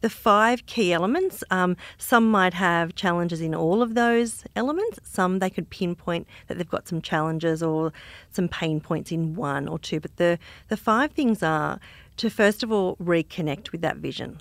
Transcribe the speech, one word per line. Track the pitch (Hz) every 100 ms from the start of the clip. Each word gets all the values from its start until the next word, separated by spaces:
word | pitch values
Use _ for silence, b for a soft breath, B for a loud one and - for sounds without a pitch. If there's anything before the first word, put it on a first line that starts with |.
the | 226
five | - 226 202 226 247 -
key | - 180
elements, | 170 185 320 381 - -
um, | 185 180 180 B B
some | - 240 226
might | 208 185
have | 175 185 170 165
challenges | - 190 175 175 165
in | 160
all | 160 165 202
of | 240
those | 226 233 233 233 - - -
elements. | 254 330 440 -
Some | - - 185 190
they | 185
could | - 160
pinpoint | - 180 175 - 170 - B B
that | 175
they've | 170
got | - -
some | 165
challenges | - 165 160 160 165 160
or | 165 156 160 B B B B
some | - 175
pain | - 165 156
points | - 160 -
in | 165 165
one | 165 143 139 143
or | 160
two. | - 151
But | 156 -
the, | 175 170 B B B
the | 214
five | - 220 302
things | - 262 214
are | 165 156 151 - B B B -
to, | 226
first | - 202 208
of | 226
all, | 214 185 -
reconnect | 175 170 156 - 151 147 -
with | 170
that | 160 147
vision. | 147 - - 156